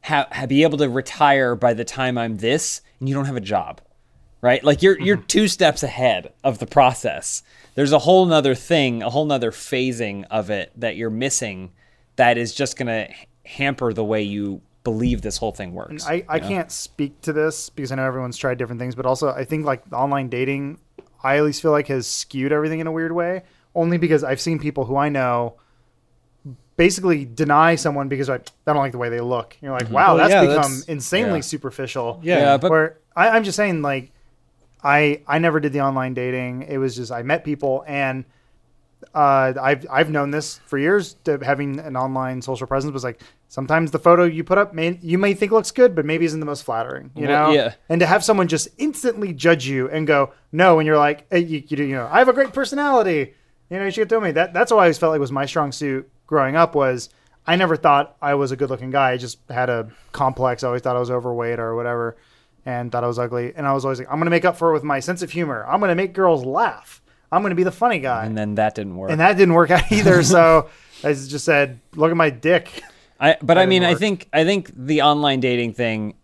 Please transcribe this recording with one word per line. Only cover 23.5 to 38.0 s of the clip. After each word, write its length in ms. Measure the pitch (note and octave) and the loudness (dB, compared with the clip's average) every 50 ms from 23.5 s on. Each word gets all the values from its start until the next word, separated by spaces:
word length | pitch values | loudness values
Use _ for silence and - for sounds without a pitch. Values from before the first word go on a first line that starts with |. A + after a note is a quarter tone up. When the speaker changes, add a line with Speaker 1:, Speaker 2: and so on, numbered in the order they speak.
| _ _ _ _ _ | _ _ _ _ _
Speaker 2:
only 200 | F3 E3 E3+ F3 | -2 0 0 2
because 280 | E3+ E3 D#3+ D#3+ D3 C#3 | 0 2 2 2 2 2
I've 160 | C3+ C3+ C3+ | 0 -4 -4
seen 180 | - E3+ E3 D3+ | -2 -4 -4 -2
people 260 | D3 D3+ C#3+ C#3+ C3 | -4 -6 -4 -4 -4
who 100 | A2 C3 | -2 -2
I 120 | C#3 C#3+ D3 | 0 0 0
know 460 | D3 C#3 C3 B2 A#2+ A#2+ A#2+ A#2 A#2 _ _ _ _ _ _ _ _ _ _ _ _ _ _ _ _ _ _ C#3+ B2+ _ _ _ _ | 0 -2 -2 0 0 -2 -2 -4 -8 _ _ _ _ _ _ _ _ _ _ _ _ _ _ _ _ _ _ -20 -20 _ _ _ _
basically 480 | - E3+ F#3 F#3+ F#3+ F#3 F#3+ E3+ D3 C#3 | 2 2 2 2 0 0 0 0 0 -2
deny 500 | B2 A2+ A2+ D#3 D3 D3 D3 D#3+ E3+ E3+ | -10 -4 -4 0 2 4 4 4 4 2
someone 320 | D3+ - D#3+ C#3+ C#3+ C#3 C3+ | 0 -2 -4 -4 -4 -6 -6
because, 200 | C#3 C3 C#3 C3 | -4 -4 -4 -4
like, 200 | C3+ A#2+ - - _ _ _ | -4 -6 -8 -14 _ _ _
"I 60 | - D3+ | -2 0
don't 100 | D3 C#3 | 0 0
like 100 | C3+ B2 | -2 -4
the 60 | B2 | -6
way 100 | B2 A#2+ | -6 -4
they 120 | A#2 A#2+ | -4 -4
look." 360 | A#2 A#2+ B2+ A#2+ A#2 - - _ | -4 -2 -4 -4 -4 -8 -14 _
You're 120 | - C#3 C3+ | -12 -8 -6
like, 120 | B2+ B2 | -6 -6
Speaker 1:
Mm-hmm. 100 | A2 A2+ | -2 2
Speaker 2:
"Wow, 200 | C3+ F3 G3 E3 | 4 4 6 6
Speaker 3:
Oh, 20 | |
Speaker 2:
that's 140 | E3 D#3+ E3+ | 6 4 6
Speaker 3:
yeah, 100 | F#3+ G3 | 6 6
Speaker 2:
become 160 | D#3+ C#3 D3 | 6 6 4
Speaker 3:
that's 280 | D3+ D3 C#3 C3+ C3 - | 2 2 0 -2 -6 -8
Speaker 2:
insanely 540 | - D#3+ C#3+ B2 - - F#3+ A#3 G#3 F#3+ D#3+ | -8 -10 -8 -6 -4 -2 -2 0 0 -2 -4
Speaker 1:
Yeah. 20 | C3+ | -4
Speaker 2:
superficial." 760 | - - C#3+ - C3+ - - C3+ B2 - C#3 A#2+ A#2 A#2 - E3 | -6 -10 -10 -10 -10 -8 -8 -10 -8 -6 -6 -6 -6 -8 -8 -2
Speaker 3:
Yeah. 160 | E3 F3+ D#3 | 0 2 4
Speaker 1:
Yeah, 180 | C#3+ C#3 C#3 | 4 4 4
but 140 | C3+ C3+ F#3 | 4 4 2
Speaker 2:
Where 280 | D#3+ D#3+ D#3 D#3+ - _ _ _ _ | 4 4 2 2 -2 _ _ _ _
I, 140 | - F3 A3+ | 2 4 4
I'm 140 | A3 A3+ A3 | 4 4 2
just 120 | G3 F3+ | 0 -2
saying, 260 | - G#3 G3+ F3+ D#3+ D3 | -2 0 0 0 -2 -2
like, 280 | C#3+ C#3 C3+ B2 - _ _ _ _ _ _ _ _ _ _ _ _ _ _ - | -2 -2 -4 -6 -10 _ _ _ _ _ _ _ _ _ _ _ _ _ _ 0
I, 380 | C#3+ C#3+ D3 D3+ D3 C#3+ D3 _ - | 2 2 4 4 2 0 -2 _ -2
I 100 | C#3+ D#3 | -2 2
never 220 | E3 E3+ D3+ D#3 | 2 2 2 2
did 120 | D3 D3+ C3+ | -2 0 -2
the 100 | C#3+ C#3 | 0 -2
online 320 | C#3 C3+ C3 C3 C3 B2+ | 0 -2 -2 -4 -4 -4
dating. 480 | B2+ B2 B2+ B2+ B2+ B2+ B2 B2 B2+ C#3 | -6 -4 -4 -4 -4 -6 -6 -8 -10 -10
It 160 | D#3 D3 C3+ | -8 -6 -4
was 180 | C3+ C3 A#2 | -4 -4 -4
just, 160 | A#2+ B2 A2+ B2+ | -6 -10 -10 -8
I 100 | A#2+ A#2+ | -10 -4
met 220 | C3 D3+ E3 E3 | -2 -4 -4 -2
people, 400 | D#3 D3 C#3 - C#3 C3 C3+ - | -6 -8 -4 -2 -2 -2 -2 -4
and, 380 | D3+ D3 C#3 | -6 -6 -4